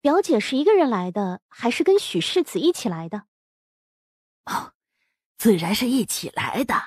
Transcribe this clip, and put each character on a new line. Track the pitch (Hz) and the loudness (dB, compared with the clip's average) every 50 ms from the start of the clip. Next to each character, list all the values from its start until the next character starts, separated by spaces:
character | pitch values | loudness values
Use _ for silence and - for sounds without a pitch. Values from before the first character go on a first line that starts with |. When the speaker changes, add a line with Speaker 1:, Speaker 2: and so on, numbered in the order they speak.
Speaker 1:
表 | _ 285 294 359 | _ 2 2 2
姐 | 415 - 330 220 | 2 2 2 0
是 | 202 - - | 0 0 -2
一 | 262 302 | 2 4
个 | 359 427 | 4 6
人 | 381 330 269 | 6 4 2
来 | 233 190 180 180 175 | 0 -2 -4 -4 -4
的， | 208 202 185 180 190 _ _ | -4 -4 -4 -4 -8 _ _
还 | _ - - 240 | _ -4 -2 -2
是 | 240 - 320 | 0 2 4
跟 | - 381 | 4 4
许 | 403 - - - 175 | 4 2 0 -2 -2
世 | 165 - - 370 320 | -2 0 0 0 -2
子 | - - 185 | 0 -2 0
一 | 247 330 349 | 0 0 0
起 | - - 226 | 0 -4 -6
来 | 180 160 165 165 | -6 -6 -8 -8
的？ | - 208 - _ _ _ _ _ _ _ _ _ _ _ _ _ _ _ _ _ _ _ _ _ _ _ _ | -10 -10 -12 _ _ _ _ _ _ _ _ _ _ _ _ _ _ _ _ _ _ _ _ _ _ _ _
Speaker 2:
哦， | - - - - - _ _ _ _ _ _ _ _ _ _ _ _ _ _ | -8 -8 -8 -8 -10 _ _ _ _ _ _ _ _ _ _ _ _ _ _
自 | - 226 208 | 2 2 4
然 | 170 165 170 202 | 4 2 -2 -2
是 | - 254 247 | -2 0 0
一 | 254 269 208 | 0 0 -2
起 | - - - - 160 | -2 -4 -8 -8 -8
来 | - - - - - - 277 | -8 -6 -6 -6 -4 -4 -4
的。 | - - - - | -2 -4 -4 -4